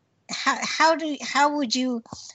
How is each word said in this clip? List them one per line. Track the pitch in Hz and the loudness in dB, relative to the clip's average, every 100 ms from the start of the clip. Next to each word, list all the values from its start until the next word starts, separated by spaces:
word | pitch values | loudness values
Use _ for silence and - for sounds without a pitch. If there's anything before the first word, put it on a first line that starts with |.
| _ _ - | _ _ -12
how, | - 269 240 | -4 -2 -2
how | 226 - 320 320 | -2 2 4 4
do, | 311 269 | 0 -6
how | 233 269 294 294 | -2 2 4 2
would | 254 | -2
you, | 247 254 240 - - - | 0 -2 -4 -8 -16 -18